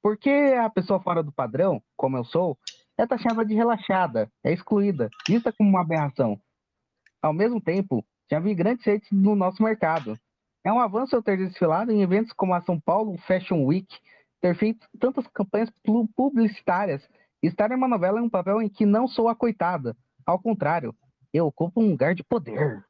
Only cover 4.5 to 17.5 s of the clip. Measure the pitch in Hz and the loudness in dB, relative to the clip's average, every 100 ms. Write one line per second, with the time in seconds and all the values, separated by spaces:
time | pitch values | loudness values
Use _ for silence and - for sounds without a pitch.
4.5 | 175 - 208 202 156 113 - - 226 233 | -4 0 0 0 -2 -6 -6 0 0 0
5.5 | - 208 190 165 160 147 - 120 104 _ | 2 2 4 2 0 -2 0 -2 -2 _
6.5 | _ _ _ _ _ _ _ 156 156 220 | _ _ _ _ _ _ _ -4 0 0
7.5 | 240 - 180 196 120 - _ _ 151 185 | 0 -2 -2 -2 -4 -6 _ _ -2 -2
8.5 | 190 185 240 - 208 _ 196 196 208 185 | 0 0 0 0 -2 _ 2 4 2 0
9.5 | 185 220 220 165 160 120 110 _ _ _ | 0 -2 2 0 -2 -4 -12 _ _ _
10.5 | _ 180 233 233 208 262 247 220 190 190 | _ -2 0 0 -2 -2 -2 0 0 -2
11.5 | - 170 165 233 214 185 196 226 - 190 | 0 0 2 2 2 2 2 0 -4 0
12.5 | 175 175 170 - 185 220 170 - 185 185 | 0 0 -4 0 0 0 -6 -2 -2 0
13.5 | 170 135 180 190 - _ _ _ _ 180 | 0 2 0 -2 -20 _ _ _ _ 0
14.5 | 175 214 226 _ - 247 269 254 - 196 | 2 0 -2 _ -4 -2 -2 -8 -6 -4
15.5 | 208 226 _ - 220 220 - 269 262 220 | -2 -2 _ 0 2 0 0 0 2 0
16.5 | 202 - 180 202 139 _ _ _ _ 165 | 0 -2 -2 -2 -4 _ _ _ _ -4